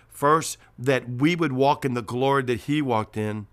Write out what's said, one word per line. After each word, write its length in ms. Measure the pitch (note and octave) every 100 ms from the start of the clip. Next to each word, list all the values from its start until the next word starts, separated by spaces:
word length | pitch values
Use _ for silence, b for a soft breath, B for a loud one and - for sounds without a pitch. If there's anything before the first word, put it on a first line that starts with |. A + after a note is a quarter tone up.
| b
first 500 | - C#3+ D#3+ D3+ - b b
that 300 | B2 B2+ B2
we 260 | B2 D3 F3
would 160 | D#3+
walk 320 | C3 C3+ D3
in 100 | C#3
the 80 | A#2+
glory 400 | G#2 A#2+ C3+ C#3
that 180 | B2 A#2
he 200 | - D3
walked 340 | C#3 A2+ G#2 A2
in. 300 | G#2+ G#2 G#2